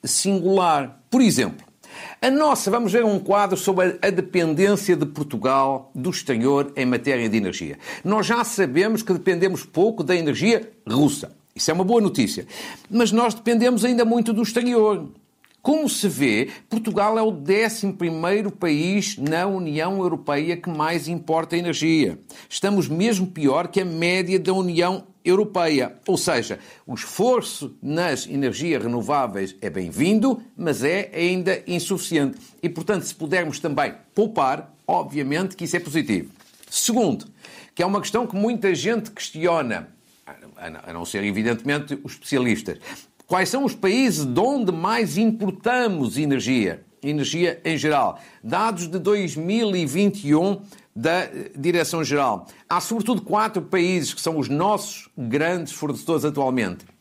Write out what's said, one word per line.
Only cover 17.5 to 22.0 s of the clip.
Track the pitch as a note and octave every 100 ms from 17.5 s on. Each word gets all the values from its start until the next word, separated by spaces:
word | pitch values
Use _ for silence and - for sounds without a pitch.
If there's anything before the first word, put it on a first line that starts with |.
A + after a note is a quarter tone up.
| G3+ A3+ A3 G3
primeiro | F#3+ E3+ D#3+ E3+ G#3 G3+
país | - F3 D3 F3 G3+ G3 -
na | C#3+ D#3+ F#3+
União | F#3+ E3 D3 E3+ G3
Europeia | F3+ D#3+ - C#3+ D#3+ F3
que | F3+
mais | D#3 D#3 E3+ C#3+
importa | E3+ E3 D#3+ D#3+ E3+
energia. | E3+ D3+ D#3+ D#3+